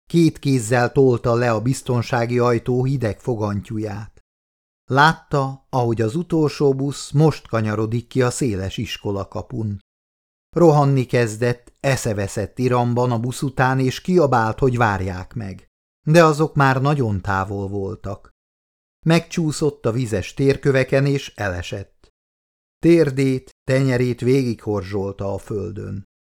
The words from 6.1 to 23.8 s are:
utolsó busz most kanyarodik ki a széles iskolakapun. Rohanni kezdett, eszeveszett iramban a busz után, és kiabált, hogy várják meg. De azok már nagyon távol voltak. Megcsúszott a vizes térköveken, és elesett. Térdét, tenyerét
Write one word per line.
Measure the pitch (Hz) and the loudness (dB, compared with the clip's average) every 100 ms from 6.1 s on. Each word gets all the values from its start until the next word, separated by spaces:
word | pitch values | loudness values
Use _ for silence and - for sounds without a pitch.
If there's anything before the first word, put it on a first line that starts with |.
| 151 | -2
utolsó | 170 165 151 - 143 135 | -2 0 0 2 2 2
busz | 139 131 - | -2 -6 -2
most | 139 156 - - | 4 4 2 -4
kanyarodik | 113 110 107 110 117 - | -4 -2 -2 -2 -4 -4
ki | 127 | 0
a | 123 | 0
széles | - 139 95 95 - | 0 -2 -2 -6 -6
iskolakapun. | 107 - 107 98 95 - - 123 110 101 _ _ _ _ _ _ _ 160 | -8 -8 -6 -6 -8 -10 -10 -8 -6 -8 _ _ _ _ _ _ _ 4
Rohanni | 170 147 139 135 123 | 6 6 4 2 0
kezdett, | 127 117 107 120 123 _ _ | 0 0 -2 -4 -4 _ _
eszeveszett | 139 127 120 101 98 - 95 - | -2 -2 -2 -4 -4 -6 -8 -2
iramban | 123 123 120 120 123 | 0 0 0 0 0
a | 117 | -2
busz | 123 120 | -4 -6
után, | 139 - 131 131 | -6 0 0 2
és | 131 - | -2 -4
kiabált, | - 180 143 123 110 104 | 0 2 4 2 0 0
hogy | 135 120 | 0 2
várják | 113 98 92 90 92 | 0 0 -4 -8 -10
meg. | 120 98 95 _ _ _ _ 151 | -12 -12 -14 _ _ _ _ 4
De | 160 | 6
azok | 160 147 156 147 | 6 4 0 2
már | 135 131 | 2 2
nagyon | 135 147 113 101 | 0 0 0 -2
távol | 107 95 98 101 98 | -2 -2 -2 -6 -6
voltak. | 101 98 101 98 98 - _ _ _ _ _ _ _ 160 | -6 -6 -8 -12 -14 -16 _ _ _ _ _ _ _ 0
Megcsúszott | 165 165 - 156 143 151 - 120 | 0 0 -4 -4 -2 -4 -2 -4
a | |
vizes | 113 117 104 - | -2 -2 -4 -6
térköveken, | - 135 127 143 135 127 139 139 | 0 0 2 2 2 2 2 2
és | 139 - - | -2 -6 -8
elesett. | 104 87 - 104 98 _ _ _ _ _ _ _ _ _ | -6 -6 -8 -10 -12 _ _ _ _ _ _ _ _ _
Térdét, | 160 170 147 131 135 131 - _ | 4 6 4 2 0 -2 -6 _
tenyerét | - 131 | -2 0